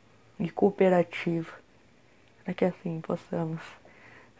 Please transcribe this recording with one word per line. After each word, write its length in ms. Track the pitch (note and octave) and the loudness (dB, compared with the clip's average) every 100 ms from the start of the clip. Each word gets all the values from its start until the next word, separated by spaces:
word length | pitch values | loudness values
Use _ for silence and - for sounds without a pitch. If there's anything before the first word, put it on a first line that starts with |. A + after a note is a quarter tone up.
| _ _ _ - | _ _ _ -8
e 100 | E3 | -6
cooperativa, 1040 | - G3+ G3 F#3+ F3+ E3+ - F3 E3 E3 - - _ _ _ _ _ _ _ | 2 2 4 4 4 2 -2 -2 -2 -4 -12 -20 _ _ _ _ _ _ _
para 100 | - | -8
que 100 | F3+ | -2
assim 360 | F#3 F3 F3 D#3+ | -2 -2 -6 -8
possamos 600 | - E3+ - E3+ E3 D#3+ - - - - - - - _ | -6 -6 -4 -4 -4 -6 -12 -20 -20 -20 -20 -20 -20 _